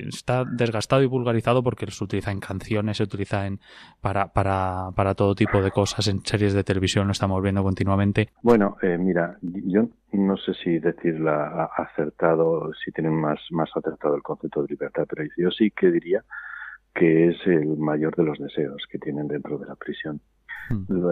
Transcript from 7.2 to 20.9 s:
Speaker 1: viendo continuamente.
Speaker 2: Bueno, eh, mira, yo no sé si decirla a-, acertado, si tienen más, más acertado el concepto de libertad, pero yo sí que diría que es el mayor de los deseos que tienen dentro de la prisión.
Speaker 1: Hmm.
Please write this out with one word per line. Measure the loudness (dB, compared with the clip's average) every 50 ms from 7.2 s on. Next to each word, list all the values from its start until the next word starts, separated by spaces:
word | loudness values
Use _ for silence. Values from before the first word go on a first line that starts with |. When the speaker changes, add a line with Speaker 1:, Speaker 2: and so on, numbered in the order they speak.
| 0 0 2 2 2
Speaker 1:
viendo | 2 2 2 2
continuamente. | 2 0 2 2 2 4 4 4 4 4 2 0 0 _ _ 4
Speaker 2:
Bueno, | 6 6 6 6 4 0 0 0
eh, | 0 0 2
mira, | 2 2 2 2 2 0 -2 -6
yo | -10 -8 -8 -6 -4 0 2 2 2 2 -2 _ _ _
no | 0 2 2 2 2 0
sé | -2 -4 -6 -4 -2
si | -2 0 0
decirla | 0 0 -2 0 -2 -2 -2 0 0 0 0 0 -2 -4 -4 -4 -4 -4 -4
a-, | -4 -6
acertado, | -4 -4 -4 -4 -4 -2 0 2 2 4 4 4 2 2 0 -2 -6 -8 -10 -12
si | -8
tienen | -6 -4 -2 0 0
más, | 0 0 -2 -2 -4 -6 -6 -4
más | -2 -2 -2 -4
acertado | -4 -4 -4 -6 -2 -2 0 0
el | 0 -2
concepto | -6 -8 -8 -8 -6 -4 -4 -4
de | -4
libertad, | -6 -8 -8 -6 -4 -4 -4 -4
pero | -4 -8 -8 -8 -4 -2
yo | -2 -2 2
sí | 2 2 2
que | 2 4 2 4 4
diría | 4 2 0 -2 -2 -2 _ -12 -16 -14 -14 -14 -14 -14 -16 -18 -20 _ _ _
que | 2 4 4 6 6 6 4
es | 2 2 0
el | 2 2 2 2 0 -2
mayor | -2 -2 -2 0 0 -2 -2 0
de | 0 0
los | 0 0 -4
deseos | -8 -8 -4 -4 -4 -4 -6 -10 -14 -12
que | -12 -10
tienen | -8 -8 -6 -6 -6 -6
dentro | -6 -6 -6 -6 -8 -8
de | -8
la | -12 -14
prisión. | -12 -12 -12 -10 -10 -10 -10 -10 -10 -14 _ _ _ _ -18 -16 -16 -8 -6
Speaker 1:
Hmm. | -6 -6 -4 -4